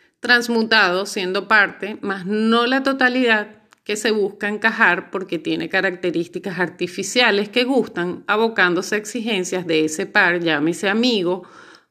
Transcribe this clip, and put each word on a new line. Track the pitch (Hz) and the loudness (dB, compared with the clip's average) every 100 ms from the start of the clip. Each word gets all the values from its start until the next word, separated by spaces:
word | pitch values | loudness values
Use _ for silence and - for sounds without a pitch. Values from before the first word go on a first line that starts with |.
| _ _ | _ _
transmutado | 240 240 240 233 226 220 190 180 202 | 2 2 2 0 2 4 4 2 -2
siendo | 214 180 196 190 | -4 -4 -4 2
parte, | 220 196 - 196 - | 4 4 0 -10 -8
mas | 202 190 180 | -6 -6 -4
no | 214 220 233 240 | 0 2 2 2
la | 262 269 | 0 0
totalidad | 269 254 247 247 214 208 - _ _ | 0 2 2 2 2 0 -12 _ _
que | - 208 | -8 -4
se | 233 | 0
busca | 214 196 - 208 | 0 -2 -4 -6
encajar | 208 226 220 208 175 175 | -2 0 2 2 2 -2
porque | 190 185 165 | -8 -6 -6
tiene | 165 160 160 | -4 -4 -2
características | 190 190 180 180 165 170 175 202 170 | -2 -2 -2 -4 -2 -4 -8 -8 -4
artificiales | 175 - 180 185 190 247 240 202 208 | -4 -4 -8 -6 -4 2 2 2 0
que | 240 247 | -2 0
gustan, | 269 - - 175 - - | 0 -2 -4 -6 -6 -2
abocándose | 208 226 226 180 175 190 208 | 0 0 2 2 2 -2 -4
a | |
exigencias | 208 240 220 202 180 185 175 | -4 -6 -4 -4 -2 -4 0
de | 160 156 | 0 0
ese | 156 190 | -2 -2
par, | 208 185 175 | 2 2 2
llámese | 170 151 156 170 202 | 0 0 0 0 0
amigo, | 208 247 220 175 180 - - - - _ | 0 2 2 0 -2 -6 -20 -20 -20 _